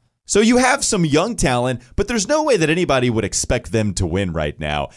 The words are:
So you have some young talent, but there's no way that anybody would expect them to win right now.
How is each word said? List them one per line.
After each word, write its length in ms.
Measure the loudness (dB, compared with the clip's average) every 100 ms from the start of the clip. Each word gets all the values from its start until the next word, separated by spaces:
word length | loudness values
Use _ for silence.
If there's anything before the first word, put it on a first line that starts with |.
| _ _ -2
So 140 | 2
you 180 | 4 4
have 280 | 4 2 0
some 180 | 0
young 320 | 2 2 0 0
talent, 460 | 0 0 -2 -4 -6 -6
but 100 | -2
there's 200 | -2 0
no 160 | 0
way 120 | 2 2
that 140 | 2
anybody 400 | 0 0 0 0
would 160 | 0 -2
expect 460 | -4 -2 -4 -2
them 220 | -2 -2 -2
to 100 | -2
win 260 | -2 -2
right 260 | -2 -4 -6
now. 320 | -6 -4 -6